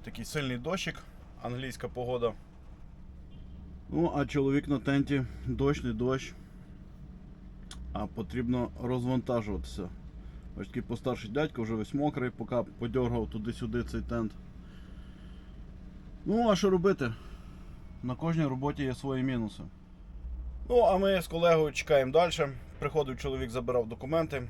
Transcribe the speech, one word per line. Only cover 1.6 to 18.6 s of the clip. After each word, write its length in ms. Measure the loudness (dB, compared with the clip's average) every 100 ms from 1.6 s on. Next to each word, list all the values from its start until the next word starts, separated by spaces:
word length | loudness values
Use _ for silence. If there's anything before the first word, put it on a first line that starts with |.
| -6 -6 -6
погода. 460 | -4 -2 2 2 0 -14 -18 -16 -16 -16 -14 -14 -14 -14 -14 -12 -12 -12 -14 -4
Ну, 220 | 2 2 4
а 100 | 2
чоловік 420 | 2 4 4 4
на 120 | 0
тенті, 460 | 4 2 4 2 0 -4 -4
дощ, 380 | 2 4 4
не 100 | 0
дощ. 400 | 0 2 2 -2 -12 -16 -16 -16 -16 -16 -16 -16 -14 -16 -16 -16 -14 -14 -12 -8
А 140 | -4 -4
потрібно 640 | -4 -4 -2 2 2 2 -2
розвантажуватися. 1080 | 0 0 2 0 2 0 0 -4 -4 -6 -8 -8 -14 -14 -12 -14 -12 -10
Ось 100 | -6
такий 140 | -6
постарший 500 | -4 -2 -2 -2 -2
дядько, 300 | 0 0 0
вже 120 | -2
весь 200 | -2 -2
мокрий, 360 | 0 0 0 -4
поки 260 | -4 -2 -2 -2 -4
подьоргав 500 | -2 2 2 0 -2
туди-сюди 540 | -4 -4 -4 -2 -2
цей 180 | -2 -4
тент. 300 | -2 -2 -2 -6 -16 -16 -16 -14 -14 -14 -14 -14 -14 -14 -16 -14 -14 -14 -14 -14 -14 -8 2
Ну, 240 | 6 6
а 60 | 8
що 140 | 6
робити? 440 | 6 6 4 2 -2 -10 -12 -14 -14 -14 -14 -14 -8
На 120 | -6 -2
кожній 300 | 0 2 2
роботі 380 | 2